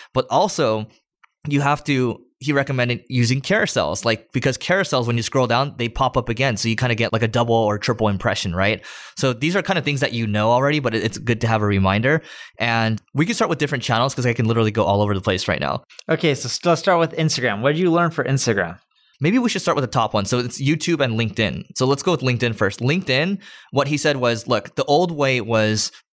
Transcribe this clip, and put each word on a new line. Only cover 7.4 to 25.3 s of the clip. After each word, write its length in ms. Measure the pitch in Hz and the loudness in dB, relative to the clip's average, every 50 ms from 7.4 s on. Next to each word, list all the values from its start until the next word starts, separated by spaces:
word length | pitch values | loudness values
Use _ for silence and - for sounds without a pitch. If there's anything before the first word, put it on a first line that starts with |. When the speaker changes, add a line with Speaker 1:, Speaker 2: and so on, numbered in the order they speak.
| 120 117 113 | 2 2 2
Speaker 1:
or 240 | 113 113 104 104 104 | 2 2 2 0 0
triple 300 | - - 120 104 110 107 | 0 -2 0 0 0 0
impression, 460 | 101 92 - 117 98 - - 95 85 | 0 0 0 -2 -2 -2 -2 -2 -2
right? 300 | 90 95 101 110 - - - - - - - - | 0 0 0 0 -2 -6 -12 -18 -18 -20 -16 -6
So 180 | - - 135 123 | -2 0 0 0
these 220 | 110 127 160 175 | 0 0 0 0
are 80 | 196 175 | 0 0
kind 160 | - 190 170 | 0 0 0
of 40 | 135 | 0
things 180 | 147 147 131 | -2 -2 0
that 120 | 143 - 110 | 0 -2 0
you 140 | 117 113 104 | -2 -2 0
know 240 | 104 104 107 113 | 0 2 2 4
already, 280 | 120 123 135 143 151 151 | 4 4 2 2 2 0
but 140 | 135 120 110 | 0 0 0
it, 100 | 110 90 | 0 0
it's 140 | 110 98 - | -2 -2 -4
good 240 | - - 120 110 | -4 -2 -2 0
to 60 | - 113 | 0 0
have 160 | 113 110 107 | 0 0 2
a 20 | |
reminder. 560 | 104 101 98 95 95 98 104 110 131 156 160 - - - - - - - - | 2 2 2 2 2 2 2 2 2 0 0 -2 -6 -14 -20 -20 -20 -8 -4
And 420 | - 120 117 113 113 113 110 101 - _ - | -2 -2 0 0 0 0 -2 -4 -8 _ -2
we 100 | 135 160 | -2 0
can 80 | 185 233 | 0 0
start 160 | - 226 185 | 0 0 0
with 80 | 170 - | 0 0
different 260 | 147 139 151 131 113 | -2 -2 -2 -4 -2
channels 300 | - 120 113 123 139 - | 0 0 0 0 0 -2
'cause 140 | - 123 127 | -2 -2 0
I 60 | 117 | 0
can 120 | - 120 | 0 0
literally 240 | 110 117 113 113 107 | 2 2 2 2 2
go 140 | 101 110 101 | 2 2 2
all 180 | 80 101 101 | 2 4 2
over 140 | 104 104 104 | 2 2 0
the 60 | 95 | 0
place 260 | 90 - 95 90 - - | 0 0 0 0 0 -2
right 120 | 90 69 | -2 -2
now. 220 | 71 67 - - - _ - - - - | -2 -4 -4 -6 -8 _ -20 -12 -4 -4
Speaker 2:
Okay, 240 | 160 160 - 165 139 | -2 0 2 0 0
so 100 | - - | 0 -4
s-, 140 | 117 - - - | -6 -8 -2 0
let's 160 | 175 170 - | 0 0 2
start 200 | - 202 180 170 | 2 2 2 2
with 180 | 165 156 - - | 2 0 0 0
Instagram. 440 | 160 156 - - 127 120 104 101 | 0 0 0 0 0 -2 -2 0
What 80 | 113 139 | 0 0
did 100 | 151 160 | 2 2
you 120 | 185 175 | 2 2
learn 200 | 165 170 170 165 | 2 2 2 0
for 120 | 160 - 127 | 0 -2 -2
Instagram? 540 | 131 135 135 - 123 110 98 90 82 87 - _ _ _ _ _ _ _ - | 0 0 0 2 2 0 0 0 -2 -6 -10 _ _ _ _ _ _ _ -2
Speaker 1:
Maybe 200 | 127 160 208 262 | 0 2 2 2
we 100 | 240 240 | 2 0
should 140 | - 190 - | 0 -2 -2
start 120 | - - | 0 0
with 80 | - 131 | 0 -2
the 60 | 117 | 0
top 240 | - 127 113 107 - | 0 0 0 0 0
one. 120 | 107 98 | -2 0
So 120 | 98 127 123 | 0 0 -2
it's 240 | 123 123 - - | -2 -4 -6 -2
YouTube 400 | 135 139 156 160 - - 175 156 | 0 0 0 0 0 0 0 0
and 180 | 139 123 110 110 | 0 0 0 0
LinkedIn. 440 | 117 107 101 - 110 95 65 - - - - | -2 -2 -2 -2 -2 -2 -2 -6 -10 -10 -4
So 120 | - 131 127 | -2 0 2
let's 160 | 143 139 - | 0 0 0
go 80 | 190 | 0
with 100 | 175 151 | 0 0
LinkedIn 320 | 135 127 123 113 123 120 113 | 0 0 0 0 0 -2 0
first. 280 | - 110 98 98 - | 0 -2 -2 -2 0
LinkedIn, 580 | 120 127 151 185 185 - 127 131 156 185 202 190 - - - - - - | 0 0 0 0 0 0 0 0 0 0 -2 -4 -8 -12 -20 -20 -16 -4
what 160 | - 131 139 139 | -2 -2 0 0
he 100 | 151 143 | 0 0
said 200 | - 156 143 131 | 0 0 0 2
was, 280 | 123 120 117 107 - 120 | 2 0 0 0 -2 -2
"Look, 280 | 123 113 - - - | -2 -2 -2 -4 -6
the 80 | - 135 | -4 0
old 280 | - 143 151 180 175 | 2 2 2 2 2
way 300 | 165 147 143 135 | 0 0 0 0